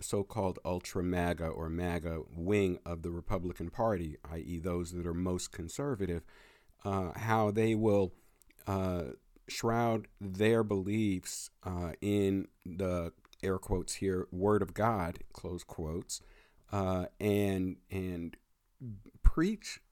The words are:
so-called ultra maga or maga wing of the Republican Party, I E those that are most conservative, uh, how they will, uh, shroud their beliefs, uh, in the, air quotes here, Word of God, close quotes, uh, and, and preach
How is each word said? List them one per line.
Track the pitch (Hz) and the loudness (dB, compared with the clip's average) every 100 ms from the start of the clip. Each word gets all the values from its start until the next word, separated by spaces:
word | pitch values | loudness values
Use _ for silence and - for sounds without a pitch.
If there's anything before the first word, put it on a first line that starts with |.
so-called | - 104 98 113 95 87 | -4 -2 -2 -2 -2 -2
ultra | - 90 - 95 | -4 -4 -4 -2
maga | 90 90 87 82 80 | 0 2 2 0 -4
or | - 80 | -4 -4
maga | 82 87 85 85 82 - | -4 -2 -2 -4 -6 -8
wing | 82 87 104 95 87 - | -6 0 2 2 0 -6
of | 85 | -8
the | 85 | -6
Republican | 85 - 98 87 85 85 | -8 -4 -4 -4 -6 -8
Party, | - 113 95 82 73 76 | 0 0 2 -2 -8 -10
I | 82 | -10
E | 65 85 | -6 -6
those | 87 87 85 | -2 -2 -4
that | 87 85 | -6 -4
are | |
most | 85 90 90 - | -2 -2 -2 -4
conservative, | - 82 - 143 113 92 85 - - - - _ _ | -10 -10 -6 -4 -2 -2 -4 -6 -18 -20 -20 _ _
uh, | 101 98 92 - | -4 -2 -2 -4
how | 110 110 104 | 0 4 4
they | 104 113 | 4 4
will, | 110 110 101 95 - _ _ _ _ - | 4 4 4 2 -2 _ _ _ _ -4
uh, | 95 95 90 64 - _ - - | -2 0 -2 -4 -10 _ -20 -12
shroud | - 117 117 117 113 - - | -4 0 2 2 0 -4 -10
their | 101 92 107 113 | -10 2 4 6
beliefs, | 107 101 95 110 104 92 - - - - | 4 0 2 2 2 0 -4 -10 -12 -12
uh, | 92 90 85 - | -8 -4 -4 -4
in | 101 101 98 98 - _ 92 | 0 4 4 2 -2 _ -12
the, | 87 92 90 85 - _ - | -2 0 0 -2 -6 _ -6
air | 95 92 | -2 -2
quotes | - 92 - | 0 0 0
here, | - 95 92 - | -2 0 0 -2
Word | 90 98 104 | 0 4 4
of | 95 | 4
God, | - 110 107 85 - - | 2 2 2 -2 -6 -12
close | - 87 90 | -10 -8 -8
quotes, | - - 78 85 - - - - _ _ _ | -10 -8 -4 -4 -6 -12 -12 -20 _ _ _
uh, | 101 95 92 90 - | -2 0 0 -2 -2
and, | 104 101 101 95 92 - _ | 2 4 4 2 0 -4 _
and | 98 92 85 85 - _ _ _ _ 123 98 - - | -6 -6 -6 -8 -10 _ _ _ _ -14 -12 -16 6
preach | - - 180 220 - - _ | 6 8 4 0 -8 -16 _